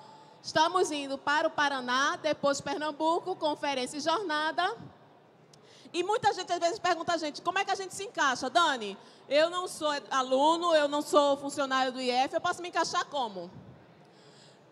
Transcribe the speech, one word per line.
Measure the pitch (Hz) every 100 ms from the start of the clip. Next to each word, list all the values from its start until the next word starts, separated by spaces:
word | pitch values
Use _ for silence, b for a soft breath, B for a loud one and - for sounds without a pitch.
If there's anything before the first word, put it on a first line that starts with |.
| B B B B
Estamos | - 311 320 370 349
indo | 294 277 269
para | - 294 320
o |
Paraná, | 320 285 269 247 247 285 349
depois | 311 294 277 277
Pernambuco, | 294 302 302 294 320 349 349 370
conferência | 302 294 294 269 247 294
e |
jornada. | 285 330 392 302 311 320 370 466 - - - - - _ - - B B B
E | 320
muita | 359 440 427
gente, | 392 359
às | 349
vezes, | 339 415
pergunta | 359 330 339
a | 339
gente, | 302 -
como | - 370
é |
que | 392
a | 392
gente | 381 -
se |
encaixa? | 392 330 294 247 262
"Dani, | 285 330 262 208 196 B B -
eu | 277 330
não | 359 370
sou | - 302
ed-, | 285 -
aluno, | 269 262 262 294 330 349 311
eu | 294
não | 294
sou | 294 302 285 277
funcionário | 277 277 269 262 262
do | 254
I | 254
F, | 247 277 330
eu |
posso | 349 349
me | 349
encaixar | 349 330 359 -
como?" | 285 233 185 175 - - - - - - B B B B B -